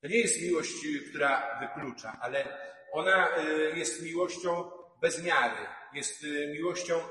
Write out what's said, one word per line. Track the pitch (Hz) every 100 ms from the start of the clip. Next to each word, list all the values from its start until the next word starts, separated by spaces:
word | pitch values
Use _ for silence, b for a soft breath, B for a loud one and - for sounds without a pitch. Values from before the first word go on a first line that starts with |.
To | 147
nie | 220
jest | 202 165
miłość, | 170 165 147 - 151
e, | 147 143
która | 151 143 135 - -
wyklucza, | 139 - 139 120 110 110
ale | 120 139 139 - B B -
ona, | 156 180 185 170 165
e, | 156 156 156 165
jest | 156 -
miłością | 165 165 175 - 180 170 180 - - _
bez | 165 165
miary, | 170 151 120 107 - - -
jest, | 147 135 -
e, | 151 147 147
miłością | 147 170 175 - 165 165